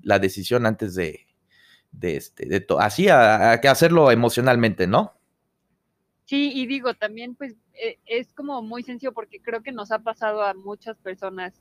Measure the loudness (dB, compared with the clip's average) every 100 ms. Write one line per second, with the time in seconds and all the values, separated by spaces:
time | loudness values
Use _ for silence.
0 | 0 2 2 -4 -2 0 0 -2 -6 -4
1 | -6 -6 _ _ _ _ _ _ _ -10
2 | -6 -6 -8 -14 -4 -4 0 0 0 2
3 | 4 6 6 6 4 4 4 4 4 6
4 | 6 6 2 2 2 2 2 0 2 2
5 | 0 _ _ _ _ _ _ _ _ _
6 | _ _ -6 -2 -2 -2 -6 -4 -4 -4
7 | -6 -8 -16 -14 -16 -16 _ -10 -10 -10
8 | -6 -6 -6 -14 -10 -10 -10 -12 -12 -10
9 | -10 -10 -16 -16 -10 -10 -10 -14 -8 -6
10 | -6 -6 -6 -4 -4 -6 -12 -14 -14 -14
11 | -14 -12 -12 -10 -14 _